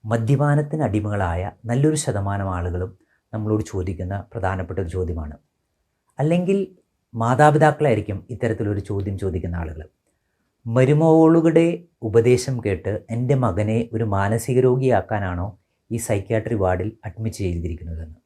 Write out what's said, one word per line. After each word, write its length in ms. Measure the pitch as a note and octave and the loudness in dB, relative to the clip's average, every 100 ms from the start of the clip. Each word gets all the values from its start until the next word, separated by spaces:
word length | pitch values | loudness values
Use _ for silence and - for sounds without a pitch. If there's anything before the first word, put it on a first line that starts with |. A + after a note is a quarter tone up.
മദ്യപാനത്തിന് 760 | A2 A2+ A2+ C#3 D3 C#3+ D3 D#3 | -2 -2 2 2 4 2 0 -2
അടിമകളായ 600 | B2+ G#2 G#2 G2+ F2+ E2+ G2 - | -2 -2 -2 -2 -2 -2 -6 -10
നല്ലൊരു 320 | A2+ A#2+ D3+ D3+ | -4 0 2 0
ശതമാനം 520 | C#3 G#2+ G2 G2+ G2 | -2 -2 -2 -2 -2
ആളുകളും 420 | F2+ F2 F2 F#2 - _ _ _ | -4 -4 -4 -6 -10 _ _ _
നമ്മളോട് 300 | A2 G#2+ G#2+ | -8 -2 -2
ചോദിക്കുന്ന 520 | G2 F#2+ F2 F2+ F#2 G2 - | -2 -6 -6 -6 -6 -8 -8
പ്രധാനപ്പെട്ട 500 | - F#2 F#2+ F2+ E2+ | -6 -4 -4 -6 -6
ഒരു 80 | F2+ | -6
ചോദ്യമാണ്. 480 | F#2 F2 E2 D2+ D2 _ _ _ _ _ _ _ - | -4 -4 -6 -8 -14 _ _ _ _ _ _ _ -4
അല്ലെങ്കിൽ 400 | D3 F3 F3+ G3 F#3+ _ _ _ _ | 0 0 2 -2 -2 _ _ _ _
മാതാപിതാക്കളായിരിക്കും 1040 | A2+ A2+ B2+ D3+ D3+ D#3 D3 D3 G#2+ G2 F#2+ - | -2 0 6 6 6 4 4 0 0 -2 -8 -10
ഇത്തരത്തിലൊരു 500 | A#2 A#2 G#2+ G#2 G2+ | -6 -4 -2 -2 -4
ചോദ്യം 360 | - G2 G2 G2 | -4 -6 -4 -4
ചോദിക്കുന്ന 380 | G2 F2 F2 E2+ | -4 -4 -6 -6
ആളുകൾ. 300 | D#2+ D#2 D#2+ _ _ _ _ _ _ _ A2+ | -8 -10 -16 _ _ _ _ _ _ _ -2
മരുമകളുടെ 1000 | A#2 C3 D3 D#3+ D#3+ D#3+ E3 D#3+ E3 E3 E3+ - _ | 2 4 4 6 8 8 6 6 4 2 -2 -12 _
ഉപദേശം 520 | A2+ A2+ A#2 B2 - B2 | 2 4 6 2 2 -4
കേട്ട് 320 | G#2+ F#2 F#2+ G#2 - | -2 -2 -4 -6 -6
"എൻ്റെ 240 | A2+ B2 | -4 0
മകനെ 440 | C#3 A#2+ F2+ G#2 A2+ A#2 | 2 2 0 0 0 -2
ഒരു 120 | A2 | -4
മാനസിക 560 | A2 G2 G2 A2+ A#2 B2 | -2 0 0 -2 0 2
രോഗിയാക്കാനാണോ 880 | B2+ B2+ C3 G#2 - G#2+ F#2+ F2+ F2+ - _ _ _ | 2 2 2 2 0 -4 -4 -4 -6 -10 _ _ _
ഈ 60 | A#2 | -8
സൈക്യാട്രി 580 | - G#2 - A2 - | -2 -4 0 -2 -2
വാർഡിൽ 360 | A2 F#2 F2+ F#2+ - | 0 0 0 -4 -8
അഡ്മിറ്റ് 320 | G#2 G2 A2 - | -14 -8 -8 -4
ചെയ്തിരിക്കുന്നതെന്ന്?" 840 | F#2+ E2+ E2 D#2+ D#2+ D#2+ E2 D#2+ | -4 -4 -6 -8 -10 -10 -12 -16